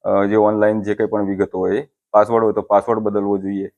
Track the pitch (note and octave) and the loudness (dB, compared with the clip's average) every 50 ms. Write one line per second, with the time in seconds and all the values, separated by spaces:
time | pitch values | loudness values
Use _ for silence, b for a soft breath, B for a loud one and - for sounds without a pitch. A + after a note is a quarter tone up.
0 | - G2 G2 G2 G2+ G2+ G#2 A2 G#2 G#2+ G#2+ G#2+ G#2+ G#2+ G#2+ A2 G2 G#2 G2+ G#2 | -2 0 0 2 2 2 2 4 4 4 2 2 2 2 2 0 -2 -4 -2 -2
1 | A2 G2+ A2 G#2+ G2+ G2 G2 F#2 G2+ - - F#2 F#2 F#2 G2 A#2+ D3+ _ _ _ | -2 -2 -2 -4 -2 -4 -2 -2 -4 -4 -2 -4 -2 -2 -2 -4 -4 _ _ _
2 | _ _ - G#2+ G#2 A2+ A#2 A2+ A2+ G#2+ G2 G#2+ G2 - G#2 G2+ F#2+ A#2+ A2+ A2 | _ _ 2 2 2 4 2 2 2 2 0 -2 -2 2 0 0 2 0 -2 -2
3 | G#2+ G#2+ G2+ G#2 G2+ G2+ G2+ F#2+ G2 G2 G2+ G2 G2 - _ | -2 -2 -2 -2 -2 -2 -2 -2 -4 -6 -6 -6 -6 -8 _